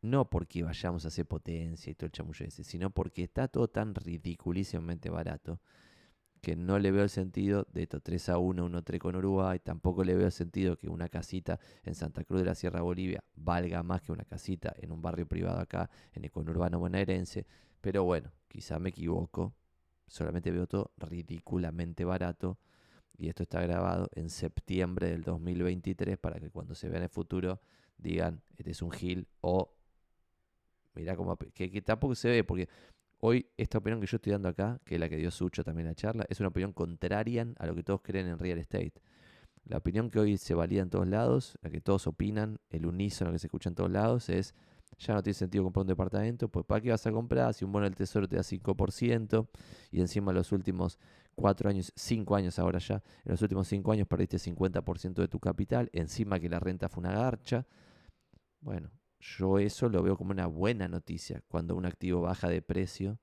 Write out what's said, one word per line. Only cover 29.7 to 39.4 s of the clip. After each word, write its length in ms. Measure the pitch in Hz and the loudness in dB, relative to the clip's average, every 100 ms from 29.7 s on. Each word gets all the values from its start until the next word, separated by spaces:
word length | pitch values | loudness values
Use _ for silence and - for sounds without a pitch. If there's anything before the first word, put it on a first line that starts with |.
| _ _ _ _ _ _ _ _ _ _ _ _ | _ _ _ _ _ _ _ _ _ _ _ _
mirá 220 | - 82 87 | -10 -6 -4
cómo 160 | 90 | -2
ap-, 200 | 87 - | -4 -6
que, 180 | - 90 | -6 -4
que 100 | 101 | -4
tampoco 340 | 95 110 143 123 | 0 2 2 2
se 140 | 117 | 4
ve, 140 | 120 | 4
porque 260 | 98 90 90 - - - _ _ | 4 0 -2 -8 -20 -20 _ _
hoy 280 | 113 123 - - | 4 4 2 -4
esta 220 | 117 113 | 0 0
opinión 200 | 104 113 | 0 -2
que 80 | 98 | -2
yo 100 | 113 | -2
estoy 140 | - | 0
dando 180 | 101 95 | 0 0
acá, 300 | 85 101 123 - | 0 -2 -2 -4
que 100 | 87 | -2
es 40 | |
la 100 | 82 | 0
que 80 | 78 | 0
dio 140 | 82 | -2
Sucho 320 | - 90 - | 0 -2 -2
también 240 | - 80 82 | -4 -2 -4
en 40 | |
la 40 | 80 | -2
charla, 300 | 107 113 104 | -2 -2 -4
es 100 | 92 | 0
una 100 | 98 | 0
opinión 240 | 90 98 | 0 -4
contraria 720 | 90 87 85 90 104 110 117 117 - | -2 -4 -2 -2 0 0 0 -2 -4
a 80 | 82 | -4
lo 100 | 82 | -4
que 80 | |
todos 180 | 85 98 | 0 -2
creen 260 | - 95 90 | 0 -2 -2
en 120 | 82 | -2
real 180 | 90 85 | -2 -2
estate. 360 | 80 95 85 - _ _ - - | -2 -2 -2 -6 _ _ -20 -20